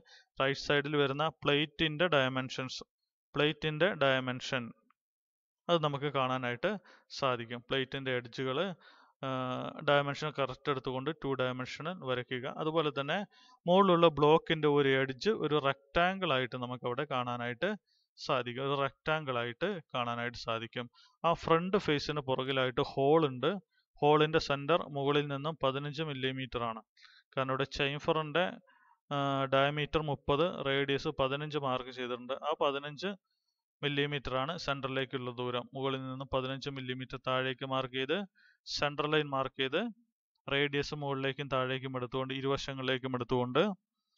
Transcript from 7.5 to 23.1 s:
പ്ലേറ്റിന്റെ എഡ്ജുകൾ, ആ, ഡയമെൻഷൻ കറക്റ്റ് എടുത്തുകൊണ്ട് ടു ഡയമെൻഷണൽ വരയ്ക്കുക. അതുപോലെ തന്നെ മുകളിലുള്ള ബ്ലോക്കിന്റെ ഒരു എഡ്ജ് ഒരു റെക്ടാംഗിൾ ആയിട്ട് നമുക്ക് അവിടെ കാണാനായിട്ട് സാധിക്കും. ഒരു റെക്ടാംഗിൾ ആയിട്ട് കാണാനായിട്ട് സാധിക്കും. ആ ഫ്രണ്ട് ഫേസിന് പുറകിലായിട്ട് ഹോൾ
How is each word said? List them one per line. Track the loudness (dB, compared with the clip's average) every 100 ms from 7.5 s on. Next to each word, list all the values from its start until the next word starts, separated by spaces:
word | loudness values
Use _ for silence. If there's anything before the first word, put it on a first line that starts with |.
| -10 -4
പ്ലേറ്റിന്റെ | -2 -2 -4 -2
എഡ്ജുകൾ, | -4 -4 -6 -4 -2 -2 -4 -16 -20 _ -10
ആ, | -6 -4 -4 -6 -8 -4 2
ഡയമെൻഷൻ | 4 4 -2 -6 -2
കറക്റ്റ് | -4 -2 -4
എടുത്തുകൊണ്ട് | -2 -2 -4 -4 -4
ടു | -4
ഡയമെൻഷണൽ | 0 -2 -2 -8 -8 -8 -6 -4
വരയ്ക്കുക. | -4 -2 -6 -6 -4
അതുപോലെ | -2 0 0 -2
തന്നെ | -2 -4 -4 _ _ _ 4
മുകളിലുള്ള | 6 8 8 8
ബ്ലോക്കിന്റെ | 8 8 8 6 2 4
ഒരു | 6 6
എഡ്ജ് | 4 2 0 0
ഒരു | 0 0 2
റെക്ടാംഗിൾ | 2 -2 _ 2 2 2 0
ആയിട്ട് | 2 0 -4
നമുക്ക് | -6 -4 -4
അവിടെ | -2 -2
കാണാനായിട്ട് | -2 -2 -4 -4 -2 -2 -2 _ _ _ -12 -2
സാധിക്കും. | 0 0 -4
ഒരു | -2 0
റെക്ടാംഗിൾ | 0 -2 -4 -2 0 -2
ആയിട്ട് | -2 -2 -4 -4 -6 -4
കാണാനായിട്ട് | -2 -2 -4 -6
സാധിക്കും. | -4 -4 -4 -8 -10 _ -20 _ 0
ആ |
ഫ്രണ്ട് | 0 2 2 4 0
ഫേസിന് | 2 0 0 -4
പുറകിലായിട്ട് | -2 -2 0 0 0 0
ഹോൾ | -2 2 6